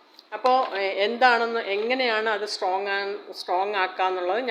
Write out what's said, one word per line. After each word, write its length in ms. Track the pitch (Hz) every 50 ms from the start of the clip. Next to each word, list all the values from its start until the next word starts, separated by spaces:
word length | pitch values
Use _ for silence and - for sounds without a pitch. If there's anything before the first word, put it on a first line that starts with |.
| _ _ _ - - _ 214
അപ്പോൾ, 440 | 208 - 254 254 262 254 - - 196
ഏർ, 160 | 196 190 190 - 196 220
എന്താണെന്ന്, 520 | 240 233 254 254 240 233 233 233 233 233
എങ്ങനെയാണ് 720 | - 190 196 202 220 233 254 262 262 240 220 214 220 226
അത് 160 | 214 202 208
സ്ട്രോങ് 420 | 208 - - 214 185 180 190 202 202
ആ-, 440 | 196 196 202 196 202 202 - -
സ്ട്രോങ് 440 | - - - - 185 180 190 208 208
ആക്കാന്നുള്ളത് 680 | 196 185 185 185 - 185 185 190 185 180 180 190 226 262 240